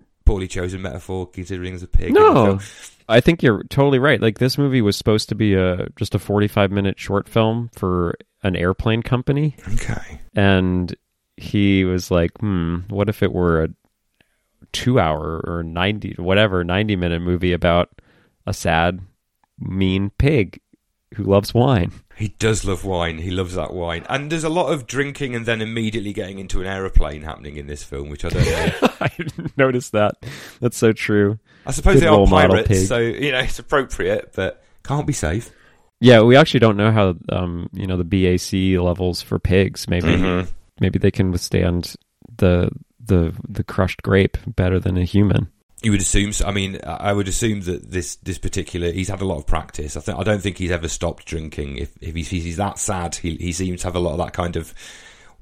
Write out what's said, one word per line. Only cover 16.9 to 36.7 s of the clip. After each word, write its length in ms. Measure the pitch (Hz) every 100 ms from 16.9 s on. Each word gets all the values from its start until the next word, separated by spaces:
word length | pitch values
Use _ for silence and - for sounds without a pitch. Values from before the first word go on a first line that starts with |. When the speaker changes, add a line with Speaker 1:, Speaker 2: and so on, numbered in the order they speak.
| 95
Speaker 2:
minute 260 | 87 85
movie 320 | 87 90 90
about 360 | 85 87 87 87 _ _ _ _ _ -
a 60 |
sad, 460 | 95 - 80 87 92 92 _ _ _ _ -
mean 500 | - 95 95 95 101 -
pig 420 | 139 147 87 - _ _ _ _ _ -
who 80 |
loves 300 | 98 98 101
wine?" 380 | 117 135 113 87 - - -
Speaker 1:
He 120 | 107 -
does 240 | 110 107
love 220 | 98 87 98
wine. 320 | 87 85 80
He 120 | 90
loves 260 | 92 87 90
that 180 | 78
wine. 320 | 90 85 85 -
And 220 | 135 147
there's 140 | 165 160
a 40 |
lot 220 | 165 143
of 160 | 156 113
drinking 480 | 127 143 135 139 120
and 100 | 113
then 160 | 110
immediately 520 | 110 113 110 110 101
getting 260 | 101 92 98
into 220 | 95 95
an 40 | 92
aeroplane 560 | 95 95 - 76 76
happening 340 | 78 - 71 73
in 100 | 71
this 160 | 73
film, 260 | - 69 73
which 140 | 73
I 60 | 87
don't 160 | 80 -
know. 440 | - - - 277 -
Speaker 2:
<laughs> 60 |
I 80 | - -
didn't 400 | - - 170 -
notice 320 | 131 123 -
that. 240 | 107 104 - 127 - - -
That's 160 | 123 -
so 160 | 113
true. 460 | 110 - 104 101 110 - _ -
Speaker 1:
I 60 |
suppose 240 | 135 190 143
Speaker 2:
Good 80 |
Speaker 1:
they 40 | -
are 80 | 104
Speaker 2:
role 120 | 95
model 240 | 92 92
Speaker 1:
pirates, 160 | 92 -
Speaker 2:
pig. 180 | 95 98
Speaker 1:
so, 120 | 120
you 340 | 117 - 143
know, 60 | 127
it's 200 | 123 -
appropriate, 720 | - 147 123 - 90 107 -
but 300 | - 92 - _ _
can't 220 | - 143 147
be 60 |
safe. 400 | - 78 98 - - _ _ _ _
Speaker 2:
Yeah, 220 | 120 113
we 160 | 117 131
actually 240 | 156 123
don't 160 | 113